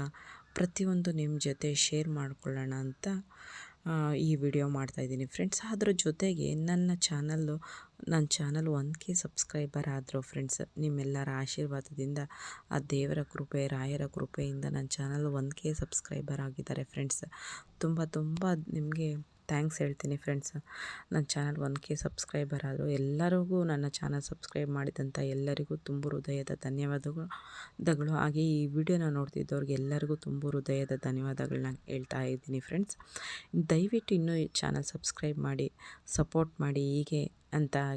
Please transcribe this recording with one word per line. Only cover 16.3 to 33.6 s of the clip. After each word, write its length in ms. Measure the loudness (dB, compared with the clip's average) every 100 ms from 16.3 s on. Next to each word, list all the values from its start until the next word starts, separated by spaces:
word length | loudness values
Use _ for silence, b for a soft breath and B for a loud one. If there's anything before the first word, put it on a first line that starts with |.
| -4
ಆಗಿದ್ದಾರೆ 440 | -4 -6 -4 -4
ಫ್ರೆಂಡ್ಸ್. 400 | -4 -4 -2 -4 -8 B B B B -2
ತುಂಬ 240 | 0 2
ತುಂಬ 420 | 0 0 0 2 2 2 0
ನಿಮಗೆ 600 | -2 0 0 0 -2 -8 _ -2
ಥ್ಯಾಂಕ್ಸ್ 300 | 2 2 0
ಹೇಳ್ತೀನಿ 380 | -2 -2 -2 -2
ಫ್ರೆಂಡ್ಸ್. 360 | 0 -2 -2 -8 -10 B B B B
ನನ್ನ 120 | 2
ಚಾನಲ್ 320 | 2 2 2 0
ಒನ್ 200 | 0 -2
ಕೆ 200 | -4 -2
ಸಬ್ಸ್ಕ್ರೈಬರ್ 680 | -4 -6 -4 -2 0 -2
ಆದ್ರು 240 | -2 0 0
ಎಲ್ಲರಿಗೂ, 760 | 2 2 2 4 4 4 2
ನನ್ನ 240 | 4 2 0
ಚಾನಲ್ 340 | -2 -2 -2
ಸಬ್ಸ್ಕ್ರೈಬ್ 480 | -4 -8 -6 -2 0
ಮಾಡಿದಂಥ 480 | 0 -2 -2 -2 -2
ಎಲ್ಲರಿಗೂ 580 | 0 0 0 0 -2 -4
ತುಂಬ 320 | -4 -4 -2
ಹೃದಯದ 480 | -2 -2 -4 -2 -4
ಧನ್ಯವಾದಗಳು, 680 | -2 -2 0 -2 -2 -6 -6 B B B B B 2
ದಗಳು. 260 | 2 4
ಹಾಗೆ 280 | 4 4 4
ಈ 260 | 4 4 4
ವಿಡಿಯೋನ 420 | 2 4 4 4
ನೋಡ್ತಿದ್ದವ್ರಿಗೆ 640 | 2 0 -2 0 0 0
ಎಲ್ಲರಿಗೂ 440 | 0 0 0 0 0
ತುಂಬ 300 | -2 -2 0
ಹೃದಯದ 520 | 0 0 0 0 0
ಧನ್ಯವಾದಗಳನ್ನ 760 | 0 -2 -2 -2 -2 -2 -2 -4 -6
ಹೇಳ್ತಾ 360 | -6 -4 -2
ಇದ್ದೀನಿ 380 | -2 -4 -4 -6
ಫ್ರೆಂಡ್ಸ್. 360 | -2 -2 -2 -4 B B B B B 0